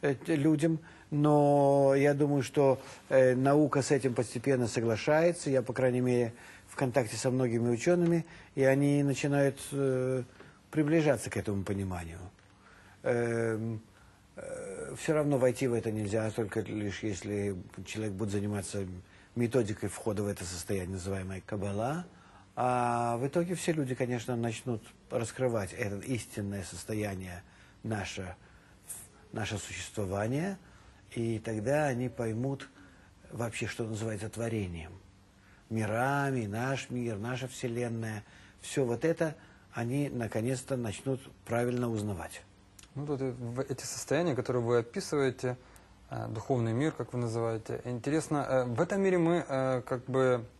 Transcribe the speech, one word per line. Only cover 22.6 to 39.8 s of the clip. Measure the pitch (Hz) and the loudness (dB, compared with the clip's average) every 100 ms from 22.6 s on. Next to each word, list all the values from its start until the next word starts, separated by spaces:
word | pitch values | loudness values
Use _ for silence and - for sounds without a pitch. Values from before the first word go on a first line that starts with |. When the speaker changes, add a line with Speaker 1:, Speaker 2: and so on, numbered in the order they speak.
| 123 123 120 120 120 117 | 0 2 0 0 0 0
Speaker 1:
в | 135 | 0
итоге | 175 170 | 0 -2
все | 170 - | -2 -2
люди, | 160 131 | 0 -2
конечно, | 127 123 123 117 123 | -2 -2 -2 -2 -2
начнут | 117 110 - 113 - - - | -2 -4 -4 -6 -6 -20 -6
раскрывать | 117 117 - 131 113 95 | -4 -4 -2 0 0 -2
это | - 110 101 | -4 -4 -4
истинное | 92 123 - - 101 101 | -4 -6 -4 -6 -4 -6
состояние, | 87 87 - 110 104 95 92 87 - - - - | -8 -12 -8 -4 -4 -6 -10 -12 -16 -20 -20 -12
наше, | 117 107 92 - 90 90 - - - - - - - - - | -6 -4 -6 -8 -10 -12 -20 -20 -20 -20 -16 -16 -16 -20 -12
наше | 110 104 104 | -6 -4 -6
существование, | - 92 92 - 98 98 110 135 185 196 - - - - - | -8 -10 -8 -4 -2 -2 0 -2 -2 -6 -14 -20 -20 -20 -12
и | - 113 110 | -4 -2 -2
тогда | 113 110 107 147 147 | -4 -4 0 2 2
они | 123 123 | 0 -4
поймут | 120 117 110 131 139 - - - - - - - | -2 -4 -2 -2 -4 -10 -18 -20 -20 -20 -20 -16
вообще, | 104 117 - 110 | -6 -6 -4 -6
что | - | -4
называется | 113 107 110 107 107 | -6 -4 -4 -4 -6
творением. | 107 117 113 92 85 80 - - - _ _ - - - | -6 -4 -2 -4 -6 -12 -16 -20 -20 _ _ -20 -20 -6
Мирами, | 113 107 110 131 143 139 131 107 | -2 0 2 2 2 0 -2 -2
наш | 107 131 135 - | -4 -2 -4 -4
мир, | 123 120 104 | -6 -4 -4
наша | 110 127 127 | -6 -6 -8
Вселенная, | - 127 117 123 113 113 104 - - - - | -6 -6 -4 -4 -4 -6 -8 -12 -20 -20 -18
всё | - - | -6 -2
вот | 127 117 | 0 2
это | 160 165 160 151 - - - | 0 2 0 -2 -18 -20 -14
они | - | -6